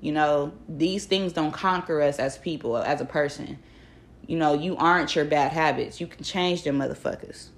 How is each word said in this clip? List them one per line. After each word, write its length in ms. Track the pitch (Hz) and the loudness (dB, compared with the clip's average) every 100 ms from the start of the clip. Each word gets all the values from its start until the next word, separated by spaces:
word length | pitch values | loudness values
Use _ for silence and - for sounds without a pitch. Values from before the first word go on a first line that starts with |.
You 120 | 156 | -2
know, 400 | 151 151 147 143 - - | 2 4 4 2 -6 -12
these 380 | 156 170 190 | 0 0 0
things 300 | 196 190 190 | 0 0 0
don't 180 | 165 156 | 0 -2
conquer 480 | - 190 180 170 156 | 0 0 0 0 2
us 180 | 147 143 | 2 2
as 200 | 135 - | -2 -2
people, 400 | - 156 120 117 | -6 -4 -2 -2
as 240 | 110 147 | 0 -2
a 20 | |
person. 540 | 135 156 147 - - 123 - - - - - - - | -2 0 -2 -2 -10 -12 -16 -20 -20 -20 -20 -20 -6
You 120 | 170 | 0
know, 160 | 151 | 2
you 240 | 147 170 175 | 2 0 2
aren't 360 | 165 175 147 | 4 4 2
your 120 | 170 147 | 0 2
bad 260 | 147 139 | 2 2
habits. 480 | 156 160 131 - - | 2 2 2 -4 -6
You 60 | 175 | -10
can 180 | - | -8
change 380 | - 196 180 175 | -6 -2 0 0
them 160 | 156 139 | 0 0
motherfuckers. 720 | 135 139 - - - - - | -2 -4 -6 -6 -12 -16 -18